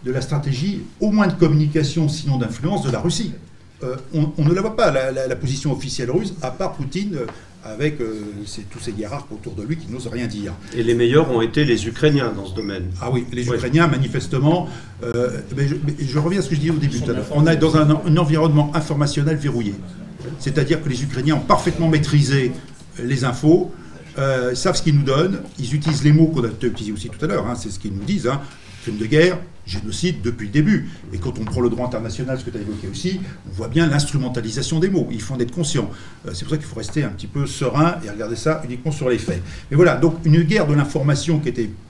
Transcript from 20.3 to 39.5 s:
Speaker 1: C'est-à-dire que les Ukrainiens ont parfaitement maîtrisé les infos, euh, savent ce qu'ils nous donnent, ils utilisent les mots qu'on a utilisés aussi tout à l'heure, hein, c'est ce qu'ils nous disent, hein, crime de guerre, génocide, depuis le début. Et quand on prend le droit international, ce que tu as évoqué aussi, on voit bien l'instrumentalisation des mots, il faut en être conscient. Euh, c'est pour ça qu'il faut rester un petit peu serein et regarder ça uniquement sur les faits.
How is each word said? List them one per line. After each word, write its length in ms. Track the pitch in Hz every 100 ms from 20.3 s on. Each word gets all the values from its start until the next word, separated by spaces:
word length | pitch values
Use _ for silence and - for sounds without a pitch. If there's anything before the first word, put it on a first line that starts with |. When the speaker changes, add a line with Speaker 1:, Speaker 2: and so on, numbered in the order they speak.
| 151
Speaker 1:
C'est-à-dire 440 | - 147 139 160
que 60 | 147
les 140 | 123
Ukrainiens 340 | 143 120 139 151
ont 40 |
parfaitement 480 | - 196 - - 165
maîtrisé 640 | 156 - 147 131 139 123 - - - - -
les 220 | 120 135
infos, 480 | 131 - 151 175 - - - - - -
euh, 360 | 135 131 123
savent 220 | 123 190 -
ce 60 |
qu'ils 140 | 165 143
nous 60 |
donnent, 380 | 131 139 185 175 - -
ils 160 | 123
utilisent 300 | 147 151 151
les 80 | 147
mots 140 | 151 160
qu'on 180 | 156
a 40 | 113
utilisés 440 | 95 123 - 107
aussi 160 | 101 110
tout 120 | -
à 60 | 151
l'heure, 180 | 101 101
hein, 80 | 120
c'est 140 | 110
ce 80 | 95
qu'ils 140 | 104
nous 120 | 95
disent, 220 | 107 107 110
hein, 140 | 143 - - - -
crime 140 | - 107
de 100 | 110
guerre, 320 | 147 175 170 - - -
génocide, 560 | 98 104 - 180 127
depuis 240 | 98 113 104
le 60 |
début. 360 | 147 156 208 - - -
Et 60 | 90
quand 200 | 127 -
on 60 |
prend 160 | 107 123
le 80 | 120
droit 180 | 120 123
international, 520 | 120 113 - 123 131
ce 60 |
que 60 | -
tu 60 | 107
as 40 |
évoqué 260 | 101 104 -
aussi, 340 | - 180 190 - - -
on 20 |
voit 140 | - 113
bien 180 | 147 165
l'instrumentalisation 920 | 143 - 143 127 123 110 120 - 160
des 100 | 190
mots, 200 | 190 -
il 100 | 117
faut 140 | 92
en 60 | 131
être 120 | 120
conscient. 380 | - 151 143 98 - - - -
Euh, 40 |
c'est 120 | 92
pour 80 | -
ça 40 | 151
qu'il 80 | -
faut 100 | -
rester 260 | - 156
un 60 | 127
petit 180 | 98 95
peu 200 | 143 139
serein 500 | - 131 143 165 175
et 60 | 107
regarder 260 | 101 110 117
ça 260 | 156 156
uniquement 280 | 127 123 156
sur 180 | 143 131
les 80 | 117
faits. 240 | - 87 92